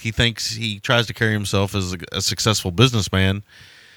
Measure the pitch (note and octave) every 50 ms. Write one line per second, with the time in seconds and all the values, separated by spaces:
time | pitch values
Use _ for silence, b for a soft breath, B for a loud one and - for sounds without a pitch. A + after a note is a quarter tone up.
0 | - A2+ G#2+ - B2 A#2 A2 - - - A2 A2 A#2 A2 G#2 G2 - - B2+ A#2
1 | A#2 - A2 - A#2 A2 G#2+ G#2+ G2+ F#2 - G2 G2+ G2 - G2+ F#2 F2+ F#2 F2
2 | D2+ - - F#2 - - G#2 - - A#2 G#2+ - - F#2+ F2 F2 C3+ C3 A#2+ A2
3 | F#2 - - F#2+ F#2+ G2 G2 G2+ - B B B B B B B B B B